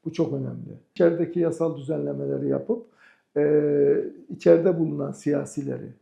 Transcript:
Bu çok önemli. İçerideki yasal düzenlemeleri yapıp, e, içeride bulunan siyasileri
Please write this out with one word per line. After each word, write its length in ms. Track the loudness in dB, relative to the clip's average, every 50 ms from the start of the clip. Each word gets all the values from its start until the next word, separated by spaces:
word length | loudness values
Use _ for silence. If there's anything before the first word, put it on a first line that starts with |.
| _
Bu 80 | -8 -4
çok 200 | -2 -2 -2 -2
önemli. 460 | -6 -6 -8 -8 -10 -12 -14 -16 -18 _ _
İçerideki 480 | _ 4 4 4 4 2 -2 -2 0 0
yasal 380 | 0 0 0 -2 -2 -2 -2
düzenlemeleri 680 | -6 -6 -6 -4 -4 -4 -4 -6 -6 -4 -4 -4 -2 -2
yapıp, 380 | -2 -2 -2 -2 -2 -4 -4 -4 _ _ _ _ _ _ _ _ _ _
e, 680 | 0 2 4 4 4 2 2 2 4 4 4 2 2 -2 -6 -10 -16 -14 -14
içeride 500 | -14 0 6 6 6 8 6 2 2 2
bulunan 320 | 0 -2 -2 -4 -6 -6
siyasileri 760 | -8 -6 -2 -2 -2 -2 -2 -6 -8 -8 -6 -6 -8 -8 -10 -16 -18 _